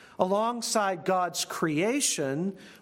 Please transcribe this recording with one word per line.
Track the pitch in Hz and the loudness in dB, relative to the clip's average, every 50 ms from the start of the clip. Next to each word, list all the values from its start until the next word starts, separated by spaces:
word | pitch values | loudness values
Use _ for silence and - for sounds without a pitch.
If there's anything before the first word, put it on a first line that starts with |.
| - - - - | -20 -10 -2 0
Alongside | 185 185 196 202 220 233 240 233 220 - - 220 208 196 190 170 - | 0 2 2 2 2 0 -2 -2 -2 0 0 2 2 2 0 -2 0
God's | - 185 185 175 175 170 - - | 2 2 2 2 0 -2 -4 -6
creation, | - - - 180 160 151 147 180 220 254 294 - - - - 147 135 135 151 180 196 196 - - - - - | -6 -4 -2 0 0 2 2 2 2 2 2 0 0 0 0 -2 -2 -2 -2 -2 -2 -4 -6 -12 -20 -18 -6